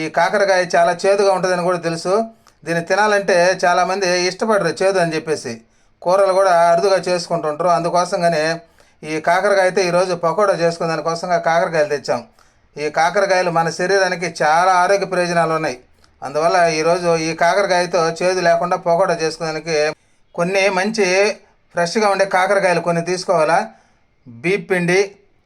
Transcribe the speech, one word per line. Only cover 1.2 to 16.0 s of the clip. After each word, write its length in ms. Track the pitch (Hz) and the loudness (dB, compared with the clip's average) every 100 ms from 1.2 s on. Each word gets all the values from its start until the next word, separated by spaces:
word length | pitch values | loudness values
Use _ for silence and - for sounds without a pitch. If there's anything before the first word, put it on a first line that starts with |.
| 196 185 | 2 2
ఉంటుందని 280 | 185 180 175 | 0 0 -2
కూడా 120 | 175 165 | -2 -4
తెలుసు. 280 | 165 180 208 226 - _ _ 147 | -4 -2 -2 -2 -10 _ _ -6
దీన్ని 160 | 170 165 | -4 0
తినాలంటే 480 | 190 214 202 190 180 175 185 | 0 2 2 2 2 2 2
చాలామంది 440 | 180 175 175 190 185 180 180 | 2 2 0 0 -2 0 -2
ఇష్టపడరు 420 | 180 226 208 165 156 | -2 -2 0 0 0
చేదు 180 | 190 185 | 0 2
అని 100 | 170 156 | 0 -2
చెప్పేసి. 380 | 160 147 123 113 _ _ _ _ | -4 -6 -6 -12 _ _ _ _
కూరలు 320 | 175 190 196 185 | 0 2 2 2
కూడా 140 | 190 170 170 | 4 4 4
అరుదుగా 260 | 170 196 185 180 | 2 2 0 0
చేసుకుంటుంటారు. 600 | 180 170 165 156 151 175 165 | -4 -4 -4 -4 -2 0 0
అందుకోసంగానే 680 | 170 175 175 196 170 160 156 165 - _ _ _ 156 | 0 -2 0 0 0 0 -2 -4 -10 _ _ _ -8
ఈ 20 | 156 160 | -4 0
కాకరకాయ 400 | 180 202 196 185 | 2 2 2 2
అయితే 120 | 180 180 | 2 0
ఈరోజు 240 | 175 185 175 165 | 0 0 -2 -2
పకోడా 300 | 160 202 170 | 0 0 2
చేసుకునే 260 | 170 165 170 | -2 -2 -4
దానికోసంగా 440 | 160 156 165 180 170 170 | -4 -4 -6 -2 -2 0
కాకరకాయలు 440 | 170 180 165 147 143 | 0 0 0 -2 -2
తెచ్చాం. 260 | 120 123 113 _ _ _ _ 143 | -4 -6 -8 _ _ _ _ -8
ఈ 100 | 151 160 | -4 -2
కాకరకాయలు 540 | 165 196 196 185 180 165 | 0 0 0 0 0 -2
మన 100 | 165 - | -2 -4
శరీరానికి 480 | 180 196 185 175 175 - | 0 0 0 -2 -6 -2
చాలా 320 | 156 160 185 180 | 2 2 4 2
ఆరోగ్య 260 | 180 196 180 | 2 0 0
ప్రయోజనాలు 420 | 180 175 175 160 160 | -2 0 0 0 -2
ఉన్నాయి. 200 | 156 127 - _ | -4 -8 -16 _